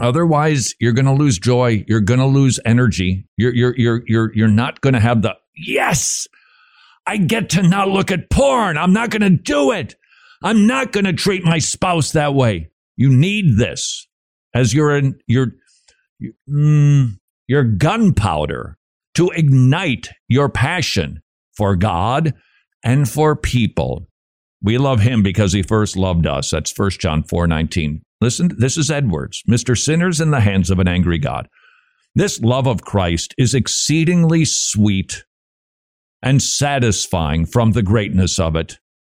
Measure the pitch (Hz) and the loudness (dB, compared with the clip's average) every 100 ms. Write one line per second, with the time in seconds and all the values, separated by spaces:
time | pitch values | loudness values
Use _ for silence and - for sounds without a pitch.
0 | 117 135 170 147 156 143 - - 117 120 | -2 0 0 2 0 0 -4 -2 0 2
1 | 135 135 147 95 123 123 123 107 - 110 | 2 2 0 0 0 2 2 0 0 0
2 | 101 123 135 139 135 110 117 117 123 87 | 2 2 2 4 2 0 0 2 2 0
3 | 92 95 - - 120 120 123 123 117 127 | -2 -2 -6 -2 0 2 0 2 0 0
4 | 120 110 113 110 110 104 131 - 139 127 | 0 0 0 2 2 2 0 -2 0 2
5 | 113 117 101 - _ - - 277 262 175 | 2 2 -2 -6 _ -16 -6 -4 -2 -2
6 | - - - _ _ _ _ _ _ _ | -4 -8 -10 _ _ _ _ _ _ _
7 | - 214 170 226 185 165 180 196 196 190 | -8 -4 -2 -2 -2 0 0 0 0 -2
8 | - 185 - - 277 254 208 151 180 202 | -2 -4 -2 0 2 2 0 -2 0 0
9 | 233 220 202 175 - 294 277 208 117 - | 0 0 2 2 2 0 0 0 -6 -14
10 | _ _ _ _ 185 220 214 262 262 208 | _ _ _ _ 0 2 2 2 -2 -2
11 | 190 165 196 190 170 165 - - 185 170 | -2 0 -2 0 0 0 -2 -2 -2 0
12 | 143 165 147 139 120 90 80 _ _ - | 0 0 0 2 0 0 -8 _ _ 0
13 | 135 127 180 214 180 107 104 - - - | 4 4 4 2 2 2 0 -4 -10 -10
14 | - _ _ _ _ 120 123 135 151 143 | -16 _ _ _ _ -2 0 2 2 2
15 | 135 - - 123 123 - _ _ _ _ | 0 -4 -2 0 0 -4 _ _ _ _
16 | _ _ - - - 143 151 151 147 143 | _ _ -16 -16 -6 0 2 4 4 4
17 | 127 95 _ _ - 139 123 101 156 226 | 2 -4 _ _ -2 0 2 2 0 2
18 | 208 - 104 76 76 67 57 - _ _ | 2 2 0 -2 -4 -6 -10 -16 _ _
19 | _ - 180 165 151 135 127 160 185 113 | _ 0 0 2 2 4 4 2 -2 -4
20 | - - _ - 240 - 147 180 - - | -8 -20 _ 0 0 -2 -2 -2 -4 -4
21 | 71 76 _ _ _ - 101 95 104 85 | -6 -10 _ _ _ -4 0 0 0 0
22 | 101 135 160 - _ _ _ _ 110 135 | -2 0 -2 -4 _ _ _ _ -2 0
23 | 135 147 156 147 - 123 107 - 65 64 | 0 0 0 0 -2 0 0 -2 -4 -6
24 | - _ _ _ _ _ 98 120 139 123 | -12 _ _ _ _ _ -2 0 0 2
25 | 107 120 98 92 101 98 85 110 104 95 | 2 2 0 2 0 0 0 0 0 -2
26 | 95 85 80 69 69 80 - - 101 - | 0 0 0 -2 -4 -4 -6 -4 -4 -2
27 | 90 76 76 87 85 80 80 92 76 80 | -2 -2 -2 -2 0 0 -2 -4 -4 -8
28 | - _ 120 - 175 - 127 160 143 147 | -14 _ -2 0 -4 0 -2 -2 -2 -2
29 | 131 76 65 - - 117 123 117 - 160 | -2 -4 -6 -6 -2 -2 0 -2 0 0
30 | 180 156 160 143 101 95 90 92 90 87 | 0 -2 0 2 2 0 0 0 2 2
31 | 85 85 69 65 - _ _ _ _ _ | 0 0 -2 -6 -12 _ _ _ _ _
32 | _ - 196 - 113 127 131 107 - 101 | _ -2 -2 0 -2 0 0 -2 -2 -2
33 | 90 85 - - 123 131 - - - 156 | 0 -2 -6 -2 0 0 -2 -4 -2 0
34 | 165 180 165 165 156 - - 107 104 95 | 2 2 2 2 0 -2 -4 0 0 0
35 | 90 - - _ _ _ _ _ _ _ | -4 -12 -16 _ _ _ _ _ _ _
36 | _ _ 123 135 - - 143 139 120 98 | _ _ 0 0 0 -4 -2 0 0 -2
37 | - 90 76 80 82 120 113 113 92 113 | -2 -2 -2 -2 -2 0 2 0 0 0
38 | 101 92 92 - 82 80 82 - _ _ | 0 0 0 0 -2 -2 -6 -12 _ _